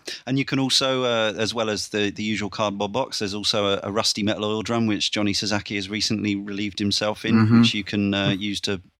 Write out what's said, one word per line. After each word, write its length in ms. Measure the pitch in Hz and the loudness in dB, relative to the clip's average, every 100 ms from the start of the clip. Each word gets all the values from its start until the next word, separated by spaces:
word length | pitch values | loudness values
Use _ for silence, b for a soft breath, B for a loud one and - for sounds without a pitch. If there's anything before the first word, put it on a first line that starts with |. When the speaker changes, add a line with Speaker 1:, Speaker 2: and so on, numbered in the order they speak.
| - B B | -14 B B
Speaker 1:
and 140 | 135 | -2
you 60 | 135 | 0
can 140 | 135 | 0
also, 440 | 131 - 135 131 | 2 2 2 2
uh, 300 | 127 113 110 101 | 2 2 2 0
as 160 | 104 | -2
well 160 | 117 110 | 0 0
as 200 | 101 - | -2 -2
the, 200 | 107 104 | 0 0
the 140 | 101 | 0
usual 260 | 107 101 101 | -2 -2 -2
cardboard 440 | - 104 101 101 | 0 -2 0 -2
box, 260 | 120 131 - | -2 -4 -4
there's 140 | 104 | -4
also 320 | 104 98 107 101 | -2 -2 0 2
a, 60 | 98 | 0
a 80 | 104 | 0
rusty 320 | 104 104 - | 0 0 0
metal 220 | 104 92 104 | 0 0 -2
oil 160 | 110 | -2
drum, 260 | 113 117 110 | -2 0 0
which 240 | 101 - | 0 -2
Johnny 220 | 110 104 | 0 0
Sasaki 420 | 92 101 104 - 104 | 0 -2 -4 -4 -6
has 140 | 95 | -6
recently 460 | 107 - 107 104 98 | -4 -2 -2 -2 -2
relieved 420 | 101 98 104 95 | -4 -6 -6 -2
himself 460 | 101 - 107 104 110 | 0 0 -2 -2 2
in, 100 | 113 | 4
Speaker 2:
Mm-hmm. 240 | 110 117 | 6 6
Speaker 1:
which 140 | 117 | 6
you 100 | 110 | 2
can, 300 | 98 101 101 | -2 0 2
uh, 160 | 98 98 | 2 2
Speaker 2:
Mm. 100 | 95 | 0
Speaker 1:
use 200 | 104 98 | -2 -4
to 200 | - 95 - | -4 -4 -8